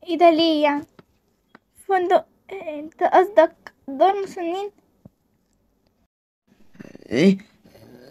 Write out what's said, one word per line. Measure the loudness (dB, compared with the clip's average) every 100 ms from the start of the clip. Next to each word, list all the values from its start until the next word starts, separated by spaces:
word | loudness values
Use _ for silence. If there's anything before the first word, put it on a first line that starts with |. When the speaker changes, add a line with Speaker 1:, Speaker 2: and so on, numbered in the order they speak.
| -8
Speaker 1:
ايه | 2
ده؟ | 4
ليه | 4 0 2
يعني؟ | 0 -2 -8 -20 _ _ _ _ _ _ _ _ -4
فندق؟ | -2 2 2 0 _ -20
انت | -16 -14 -14 -16 -6
قصدك | 0 2 2 2 2 -2 -20 _ -16
دار | -2 0 0
مسنين؟ | -8 -10 -8 -8 -10 -14 _ _ -20 _ _ _ _ _ _ _ _ _ _ _ _ _ _ _ -20 -20 -20 -20 -6
Speaker 2:
ايه؟ | 2 2 2 -6 _ _ -20 -20 -20 -20